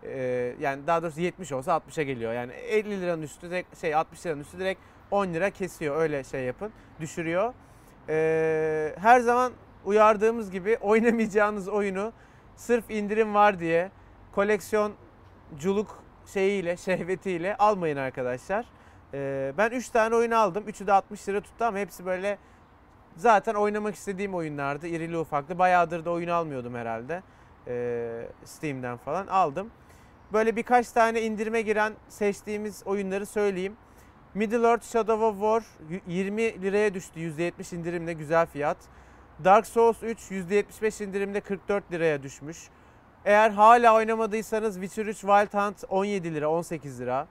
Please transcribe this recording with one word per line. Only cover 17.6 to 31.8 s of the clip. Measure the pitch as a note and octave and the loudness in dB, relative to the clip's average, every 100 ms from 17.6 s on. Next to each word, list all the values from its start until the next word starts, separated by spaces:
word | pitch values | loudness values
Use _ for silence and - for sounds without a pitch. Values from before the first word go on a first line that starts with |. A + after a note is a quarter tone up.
| G#3 G3+ E3 C#3 | 2 2 -2 -2
arkadaşlar. | C3+ B2+ B2 B2+ - G3 A#3+ - - - - | -4 -4 -6 -6 -4 -4 -4 -16 -20 -20 -14
Ee, | C#3 C#3 C3+ C3+ C#3 | -8 -6 -4 -6 0
ben | A3 | 0
üç | B3+ A3+ | 0 -2
tane | A#3 A3 A#3 | 0 2 2
oyun | A#3 | 2
aldım. | A3+ G#3+ F3 G#3 | 4 2 0 -8
Üçü | G3+ G3 | -10 2
de | |
altmış | G3 - G#3 - | 2 2 -12 -6
lira | G3 | -6
tuttu | - - A#3 | -6 -4 -4
ama | G3 | -2
hepsi | G3 - F3+ | -6 -8 -6
böyle | F#3 G3 G3+ - - _ - _ _ - - | -4 -4 -6 -10 -20 _ -20 _ _ -20 0
zaten | G3+ G#3 G3 | 4 6 4
oynamak | G#3 G#3 G#3 G#3 - | 0 0 0 -4 -6
istediğim | - F#3+ G3+ F#3 | -10 -6 -4 -4
oyunlardı. | D#3+ D3 C#3 C#3+ E3+ | -6 -4 -4 -4 -6
İrili | E3+ E3 E3 | -6 -4 -4
ufaklı. | D#3 D3 C#3 F3 | -2 -4 -4 2
Bayağıdır | F#3 F3+ E3+ E3+ D#3+ | 4 6 4 0 -4
da | |
oyun | E3+ E3+ | -4 -2
almıyordum | E3+ E3 C#3 A#2+ B2 | -2 -2 -6 -8 -8
herhalde. | A2+ A2+ B2 E3+ F#3+ - - - - | -6 -6 -6 -10 -10 -20 -20 -20 -10
Ee, | B2 A#2+ A#2+ A#2 A#2 - - - | -6 -4 -4 -6 -8 -12 -16 -20
Steam'den | - D#3 C3+ B2 A#2+ | -10 -8 -6 -6 -8
falan | - D#3+ F#3+ | -6 -6 -2
aldım. | F#3+ E3+ C#3+ G#3+ - - - - - - | 2 2 0 -10 -14 -20 -20 -20 -20 -4
Böyle | G#3 A3 G#3+ | 0 2 0
birkaç | A3+ B3 A#3+ | 2 2 2
tane | - A3+ A3+ | 2 2 2
indirime | A3+ G#3+ G#3+ A3+ | -2 -4 -2 -2
giren | G#3+ G#3 | 0 0